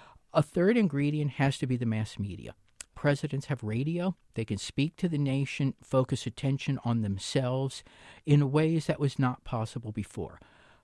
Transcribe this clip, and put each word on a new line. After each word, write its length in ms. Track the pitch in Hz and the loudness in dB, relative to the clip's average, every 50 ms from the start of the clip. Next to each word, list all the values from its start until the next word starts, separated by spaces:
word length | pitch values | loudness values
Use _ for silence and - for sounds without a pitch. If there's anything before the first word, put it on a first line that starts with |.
| - - - - _ _ | -20 -20 -20 -20 _ _
A 100 | - 160 | 0 0
third 360 | 147 - - 180 175 202 240 240 | 0 2 2 2 4 4 6 4
ingredient 540 | 208 165 139 139 143 147 151 151 147 139 | 4 2 2 2 0 0 0 0 -2 -2
has 260 | - - 135 139 - - | 0 2 2 2 2 0
to 80 | 147 | -2
be 100 | 127 127 | -2 0
the 80 | 120 123 | 0 0
mass 340 | 113 110 107 104 - - - | 0 0 0 -2 -4 -4 -6
media. 360 | 101 101 87 - 58 58 - - _ _ _ _ - - _ - | -6 -6 -6 -10 -12 -14 -16 -18 _ _ _ _ -20 -20 _ -2
Presidents 440 | - 143 143 - - 147 135 135 - | 0 0 0 0 -2 -4 -4 -6 -4
have 180 | - 135 - 113 | -6 -6 -6 -4
radio. 500 | 107 107 117 139 156 170 175 175 190 175 - _ _ _ | -4 -2 -2 -2 -2 -2 -2 -2 -2 -4 -4 _ _ _
They 100 | 117 113 | -6 -4
can 140 | - 107 98 | -2 -4 -4
speak 360 | - - - - 139 165 - - | -4 -4 -2 0 -2 -2 0 -2
to 100 | 190 175 | -2 0
the 100 | 160 143 | 0 0
nation, 560 | 143 135 135 139 139 - - - 139 135 - - | 0 0 0 0 0 -2 -2 0 0 0 -2 -4
focus 420 | - - - 131 131 - 135 - - | -6 0 2 2 2 2 -2 -4 -4
attention 540 | 120 - - - 135 139 135 - - 135 - - | -8 -8 -4 -2 -2 -2 0 -2 -4 -4 -2 0
on 180 | 117 117 117 | 0 0 2
themselves 800 | 110 101 98 95 - - - 139 131 123 127 131 135 135 - - - - - - - - - - _ | 0 0 -2 -4 -6 -2 -2 0 0 0 -2 -2 -2 -4 -6 -10 -16 -20 -20 -20 -20 -20 -20 -10 _
in 280 | 151 147 147 143 131 | 4 6 6 6 4
ways 340 | 139 151 160 160 165 160 - | 4 2 4 4 2 2 0
that 140 | - - - | 0 0 0
was 180 | 147 135 - - | 0 0 2 2
not 240 | 135 123 123 - | 0 0 0 -4
possible 480 | _ - 131 113 113 - - 117 117 110 | _ -6 -4 -4 -4 -4 -6 -10 -10 -6
before. 480 | 104 110 101 - - 107 82 - - - - - _ - - - - _ | -6 -6 -8 -6 -6 -8 -8 -8 -10 -16 -20 -20 _ -20 -20 -20 -20 _